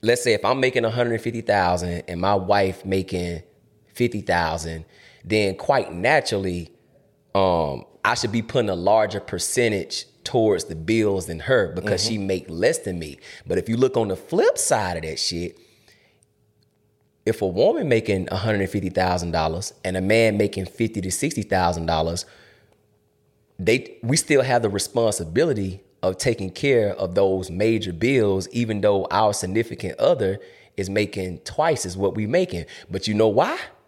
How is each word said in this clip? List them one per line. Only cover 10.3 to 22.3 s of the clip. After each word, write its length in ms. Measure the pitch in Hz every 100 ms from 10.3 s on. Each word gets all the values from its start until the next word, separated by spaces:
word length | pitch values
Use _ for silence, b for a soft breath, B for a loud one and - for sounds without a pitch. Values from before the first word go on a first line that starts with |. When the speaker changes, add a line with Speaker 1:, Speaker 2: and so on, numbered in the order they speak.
| 127 110 92
Speaker 1:
the 120 | - 80
bills 500 | 80 113 107 98 85
than 140 | 82
her 320 | 82 127 95
because 300 | 85 98 98
Speaker 2:
Mm-hmm. 80 | 113
Speaker 1:
she 60 | 110
make 280 | 98 95 82
less 300 | 82 110 165
than 200 | - 87
me. 200 | 78 69 B B -
But 120 | 90
if 100 | 90
you 80 | 113
look 200 | 131 127
on 120 | 107
the 80 | 95
flip 420 | - 196 427 -
side 380 | - - 95 87
of 60 |
that 140 | 80 78
shit, 400 | - 85 87 - b b b b b b _ _ _ _ _ _ _ _ _ _ -
if 160 | 110
a 40 | 98
woman 420 | 90 151 330 170
making 400 | 113 113 95 90
a 60 | 92
hundred 320 | 110 107 95
fifty 180 | 104 92
thousand 400 | 90 92 90 87
dollars 400 | 82 80 80 - -
and 120 | 95 92
a 40 |
man 360 | 92 113 113 104
making 300 | 104 - 92
fifty 340 | - 113 110
to 100 | 92
sixty 320 | - 143 -
thousand 440 | 101 95 87 85 82
dollars, 380 | 82 80 87 -